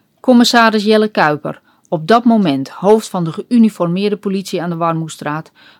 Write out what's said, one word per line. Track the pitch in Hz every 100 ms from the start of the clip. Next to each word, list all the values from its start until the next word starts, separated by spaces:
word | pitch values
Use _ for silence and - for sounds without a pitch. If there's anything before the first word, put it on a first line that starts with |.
| _ _
Commissaris | - 240 240 240 226 214
Jelle | 208 214 214
Kuiper, | 214 160 147 151 147 _ _ -
op | 170 160
dat | 226
moment | 233 226 185 135 135
hoofd | - 185 220 -
van | 185
de | 165
geuniformeerde | 156 - 247 220 - 170 180 202 202
politie | 202 196 190 180
aan | 170
de | 165
Warmoestraat, | 165 165 160 - 151 151 156 _ - _